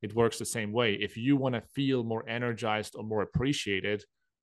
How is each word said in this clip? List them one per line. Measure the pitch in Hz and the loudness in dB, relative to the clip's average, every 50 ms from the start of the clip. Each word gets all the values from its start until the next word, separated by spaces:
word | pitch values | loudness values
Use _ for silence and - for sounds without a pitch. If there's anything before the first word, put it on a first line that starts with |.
it | - 104 104 | -10 -2 2
works | 117 117 113 - - | 4 4 4 2 -2
the | 113 | -6
same | - - 117 107 104 | -6 -4 -4 -4 -2
way. | 104 120 120 110 101 | 0 2 2 2 2
If | 98 104 101 - | 0 -2 -4 -4
you | 110 117 135 143 | -2 2 2 4
wanna | 135 131 131 123 117 | 4 4 2 0 -2
feel | - - - 139 143 135 131 123 117 | -4 -6 -4 -2 0 2 2 0 0
more | 117 113 113 - 113 | -2 -4 -4 -4 -4
energized | 113 120 123 120 117 107 120 110 107 107 104 - - | -4 -2 -2 -2 -2 -2 0 0 0 0 -2 -4 -8
or | - 107 | -10 -6
more | 107 110 107 95 | -2 0 0 0
appreciated, | - - - 123 139 143 - - 104 101 95 95 104 104 104 - - _ _ _ _ _ _ | 0 0 0 2 2 0 0 0 0 0 0 0 0 -2 -2 -4 -10 _ _ _ _ _ _